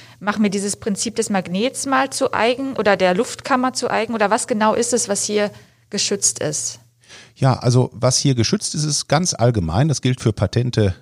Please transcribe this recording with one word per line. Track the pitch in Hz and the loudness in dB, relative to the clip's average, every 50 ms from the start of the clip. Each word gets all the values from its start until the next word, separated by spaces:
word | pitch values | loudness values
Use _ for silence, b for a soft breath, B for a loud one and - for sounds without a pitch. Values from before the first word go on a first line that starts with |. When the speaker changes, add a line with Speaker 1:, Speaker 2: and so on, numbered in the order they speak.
| B B B B | B B B B
Speaker 1:
mache | 180 208 202 202 | -6 -4 -2 0
mir | 214 202 | 0 0
dieses | 180 202 196 202 196 | 0 0 -2 -4 -6
Prinzip | - - 226 196 - - 226 208 | -6 -4 -4 -4 -4 -4 -4 -4
des | - 220 220 | -4 -4 -2
Magnets | 202 190 180 170 175 190 226 269 262 - - | -2 -2 -2 -2 -2 -2 -2 -2 -2 -4 -4
mal | 277 269 262 277 269 | -2 0 0 0 -2
zu | - - 277 - - | -2 -2 -2 -2 0
eigen | - 214 240 254 247 269 269 254 | 0 0 0 0 -2 -4 -6 -4
oder | - 190 208 196 185 | 0 2 2 2 4
der | 185 180 180 | 4 2 2
Luftkammer | 185 - - - - - - 277 254 254 262 254 | 2 0 -2 -6 -10 -4 -2 0 0 0 0 -2
zu | - 247 226 | -2 -4 -2
eigen | - 202 220 226 233 | -2 -2 -2 -2 0
oder | 208 208 190 | 0 2 2
was | 214 240 - - | 2 0 0 -2
genau | 247 208 214 220 - | 0 2 2 2 2
ist | - 240 - 254 | 2 0 0 0
es, | 226 - 196 | 0 0 -2
was | 202 196 - | -2 -4 -2
hier | - 208 208 208 202 208 B B B B B B _ | -2 0 0 0 0 -4 B B B B B B _
geschützt | - 202 - - 208 202 - - - - | -4 -4 -2 -2 -2 0 0 -2 -2 -2
ist? | 120 151 - - - - - - - _ _ B B B B B B B B | -4 -4 -4 -4 -6 -6 -8 -10 -18 _ _ B B B B B B B B
Speaker 2:
Ja, | - 135 135 120 - | 0 2 2 2 2
also | - 123 120 127 123 - - | 2 2 4 4 2 2 -2
was | 113 123 127 131 - | 0 0 0 2 2
hier | - 143 131 | 2 2 2
geschützt | 120 107 - - 214 - - - | 2 2 2 0 0 -2 -4 -4
ist, | 156 151 | -4 -4
ist | 151 143 - - - | -2 -2 -4 -2 0
ganz | 139 156 185 - - | 0 0 2 0 0
allgemein. | - 113 123 117 104 85 80 82 107 151 160 | 2 2 2 4 2 0 0 2 2 2 2
Das | 135 - | 0 0
gilt | - 127 127 - | 0 0 -2 2
für | - 117 - | 0 0 0
Patente, | - 101 92 - 120 123 127 - 113 107 95 87 - | 2 -2 0 0 0 0 0 2 2 2 2 0 -2